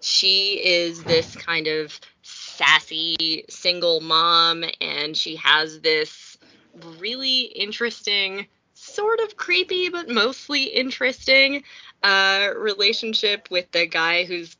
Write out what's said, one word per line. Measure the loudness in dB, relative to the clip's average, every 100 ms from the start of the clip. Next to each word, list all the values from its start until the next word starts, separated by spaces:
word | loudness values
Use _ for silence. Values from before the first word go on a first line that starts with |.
She | 0 2 4 2 0 0
is | 2 2 0 -4 2
this | 2 2 -10
kind | -4 -4 -2
of | -4 -6 -12 -20 _
sassy | -20 -18 -16 0 4 4 2 -6 -4 -4 -4 -4 -8
single | -4 -4 0 0 0
mom, | 2 2 4 4 4 0 -6 -6
and | -6 -4 -4 -4
she | -6 0
has | 4 4 2 -2
this | 0 2 0 -8 -20 -20 _ _ _ -20 -20 -10
really | -8 -4 0 0
interesting, | 0 -6 -6 -2 -4 -4 -2 0 0 -4 -12 _ _
sort | _ -12 -4 0 0
of | -2 -6
creepy, | -2 0 0 -2 -2
but | -4 -2
mostly | 0 0 -2 -4 -4
interesting, | 0 -2 -2 -2 -2 -2 4 6 6 2 -8 -20 -20 _
uh, | 2 4 4 4 0 0
relationship | -4 2 2 2 -2 0 0 -2 -2
with | -4 -2
the | -2 0
guy | 2 2 2 0
who's | -6 -8